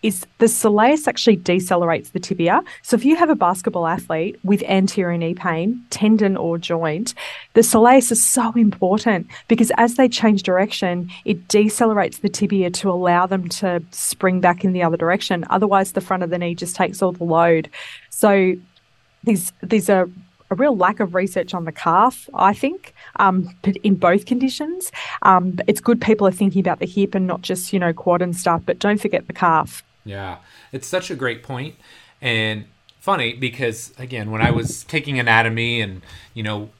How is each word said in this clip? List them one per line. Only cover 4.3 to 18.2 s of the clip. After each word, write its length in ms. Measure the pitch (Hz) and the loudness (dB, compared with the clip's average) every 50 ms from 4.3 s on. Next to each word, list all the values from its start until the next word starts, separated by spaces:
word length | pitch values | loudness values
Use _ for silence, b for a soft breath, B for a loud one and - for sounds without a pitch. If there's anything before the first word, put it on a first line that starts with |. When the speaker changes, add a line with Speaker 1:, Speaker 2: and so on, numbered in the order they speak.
| - - - | -6 -8 0
Speaker 1:
with 180 | 190 202 196 - | 0 0 0 2
anterior 540 | - 190 190 190 196 - - 185 175 175 | 0 2 2 2 2 0 -2 -2 -2 -2
knee 160 | 170 170 165 175 | -2 -2 -4 -4
pain, 500 | 175 175 180 165 165 170 208 240 247 - _ | -4 -4 -4 -2 -2 -2 -4 -4 -6 -8 _
tendon 480 | - - 208 214 220 214 214 196 190 | -6 0 2 2 4 4 4 2 0
or 220 | - - 170 170 170 | 0 -2 -2 -4 -4
joint, 560 | 170 - 175 165 165 156 151 165 233 - - B B B B B B B _ | -4 -4 -4 -2 -2 -2 -2 -4 -6 -8 -8 B B B B B B B _
the 80 | 214 | 4
soleus 500 | 233 - - 220 220 240 262 269 254 - | 4 6 6 6 8 8 8 6 6 2
is 120 | 233 220 - | 0 0 0
so 280 | - - 262 226 226 233 | 0 0 0 0 0 2
important, 760 | 240 226 208 196 - - 180 196 220 - 240 208 175 - B B B B | 4 2 2 2 0 0 0 0 0 0 0 0 0 -2 B B B B
because 240 | B 233 226 233 233 - | B 2 2 4 2 4
as 180 | - 233 247 240 | 4 4 2 4
they 120 | - 262 | 2 2
change 360 | 247 240 - - 220 214 196 185 | 2 2 2 2 2 2 2 2
direction, 680 | - 180 180 190 202 - - - 180 175 180 175 180 B B B | 0 0 0 0 0 -2 -4 -2 -2 -2 -4 -6 -8 B B B
it 220 | - 196 175 - | -4 -4 -4 -4
decelerates 760 | _ - 214 214 214 208 - 240 226 214 208 185 - - - | _ 2 2 2 2 2 2 0 2 2 0 0 -2 -4 -4
the 80 | - 202 | -6 -4
tibia 400 | 196 - 208 196 208 196 185 180 | -2 -2 -2 0 0 0 0 0
to 200 | 180 - - 196 | -2 -2 -2 -2
allow 340 | 180 180 180 180 175 175 180 | -2 0 2 2 2 2 2
them 240 | 185 196 190 180 175 | 2 0 -4 -4 -4
to 340 | - - 202 185 175 175 170 - | -6 -4 -2 -2 -2 -2 -4 -8
spring 480 | - - - - - _ - 185 185 185 | -12 -8 -8 -8 -6 _ 0 0 0 4
back 240 | 180 180 175 180 - | 2 2 2 2 0
in 80 | 190 | -2
the 120 | 185 180 180 | 0 2 0
other 140 | 165 165 | 0 0
direction. 480 | 170 170 165 180 202 - - 196 175 180 - | 0 0 0 0 -2 -2 -2 -4 -4 -2 -2
Otherwise, 420 | - 190 208 202 196 196 190 190 - | 0 0 2 2 2 2 0 0 -4
the 80 | 196 | -6
front 200 | 185 - 190 185 180 | -4 -4 -4 -4 -2
of 60 | 165 | -4
the 80 | 175 | -4
knee 160 | 175 175 170 170 | -4 -4 -6 -6
just 220 | - 175 170 - | -6 -8 -10 -2
takes 260 | - 185 165 190 - | -2 -2 -2 0 -2
all 100 | 196 180 | -2 -2
the 120 | 180 180 175 | -2 -4 -4
load. 440 | 170 160 165 170 170 165 160 160 - B B B B B B B B | 0 2 2 4 4 4 2 0 -4 B B B B B B B B
So 420 | - - | -4 2